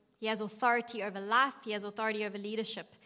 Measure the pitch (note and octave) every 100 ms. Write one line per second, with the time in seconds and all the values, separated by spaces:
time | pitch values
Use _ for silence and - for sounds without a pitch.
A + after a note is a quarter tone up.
0 | _ _ A3 G#3+ G#3 - A#3 A#3+ A#3+ A#3
1 | G3+ G3 G3 A#3 C4+ - A3+ G#3 G3+ G#3
2 | A3 G#3+ G#3 G3+ G3+ A3 A3+ - - -